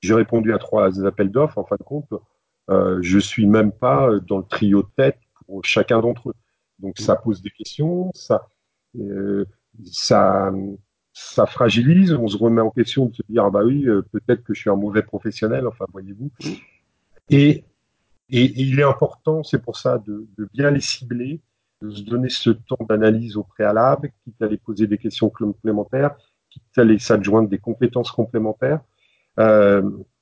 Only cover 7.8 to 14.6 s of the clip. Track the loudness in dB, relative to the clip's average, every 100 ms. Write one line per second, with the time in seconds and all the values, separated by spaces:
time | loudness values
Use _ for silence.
7.8 | -4 -2 -6 -10 -2 -2 -2 _ _ _
8.8 | _ -12 -10 -8 -4 -4 -6 _ _ _
9.8 | -16 -10 0 2 2 0 -2 -6 -8 -12
10.8 | _ _ _ -20 -10 0 0 2 0 2
11.8 | 4 6 6 2 -2 0 2 2 0 0
12.8 | -2 0 -2 -4 -4 0 0 2 0 0
13.8 | 0 0 -2 -10 -2 -2 -2 -6